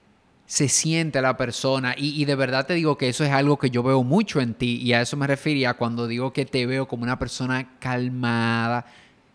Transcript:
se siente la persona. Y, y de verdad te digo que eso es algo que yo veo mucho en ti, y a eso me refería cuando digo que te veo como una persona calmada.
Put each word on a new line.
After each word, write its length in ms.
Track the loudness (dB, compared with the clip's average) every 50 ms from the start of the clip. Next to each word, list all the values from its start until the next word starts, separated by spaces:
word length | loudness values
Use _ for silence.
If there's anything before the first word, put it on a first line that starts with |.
| _ _ _ _ _ _ _ _ _
se 220 | -6 0 0 2
siente 540 | 2 2 0 2 2 2 0 0 0 0 0
la 160 | 2 2 0
persona. 580 | 0 -2 -4 -2 -2 0 0 0 0 0 -2 -4
Y, 240 | -2 -4 -2 -2 0
y 40 | 0
de 100 | 0 0
verdad 300 | 0 0 0 0 -2 -2
te 60 | 0 0
digo 240 | 2 2 2 2
que 100 | 2 0
eso 160 | -2 0 0 0
es 80 | 2
algo 260 | 2 4 4 4 4
que 120 | 2 2 2
yo 140 | 2 2 2
veo 200 | 4 2 2 4
mucho 380 | 4 2 2 2 0 0 -2
en 120 | 0 -2 -2
ti, 280 | -2 -2 -2 -2 0
y 100 | 2 2 2
a 80 | 2
eso 140 | 2 0 -2
me 120 | -2 0
refería 480 | 0 0 0 0 0 0 2 0 0 0
cuando 320 | 0 -2 -2 -2 -2 -4
digo 260 | -4 -2 -2 -4 -2 -2
que 120 | -4 -4
te 200 | -2 0 0 0
veo 220 | 0 -2 -2 -4 -4
como 140 | -6 -4 -2
una 140 | -4 -2
persona 600 | -2 -4 -6 -4 -4 -4 -2 -2 -4 -4 -8 -12 _
calmada. 1080 | -6 -4 -2 -2 -2 -2 -2 -2 -2 0 0 0 0 0 0 0 0 0 -2 -2 -4 -8 -16 -20 -20 -20 _ _ _ _